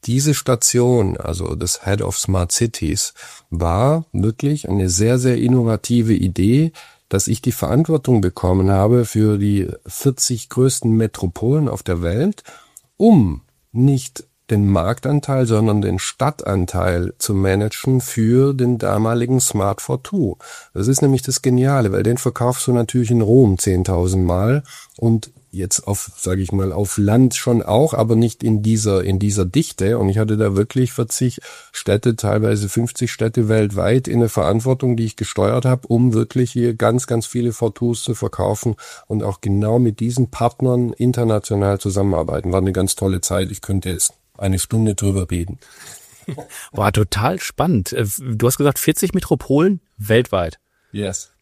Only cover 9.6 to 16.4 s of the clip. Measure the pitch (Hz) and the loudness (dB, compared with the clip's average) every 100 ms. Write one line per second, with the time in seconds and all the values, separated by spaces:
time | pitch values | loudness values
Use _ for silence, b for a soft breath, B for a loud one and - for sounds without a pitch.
9.6 | 92 - - - 139 131 - 117 - 123 | -2 -8 -14 -2 -2 0 -4 -4 -6 0
10.6 | 131 - 117 110 110 - 95 - 110 151 | 0 2 2 2 0 -2 -6 -2 0 2
11.6 | 143 101 - 85 85 104 185 - B B | 0 -4 -4 -2 0 0 -2 -4 B B
12.6 | B B _ _ 214 196 98 69 _ _ | B B _ _ 6 6 4 -2 _ _
13.6 | _ 113 135 135 - - - _ - 104 | _ 0 2 2 -4 -16 -20 _ -2 0
14.6 | 101 95 87 120 135 147 143 135 120 107 | 4 2 0 -2 0 -2 0 0 2 2
15.6 | 110 104 98 95 - - 127 - | 2 0 0 -4 -6 -4 -4 -4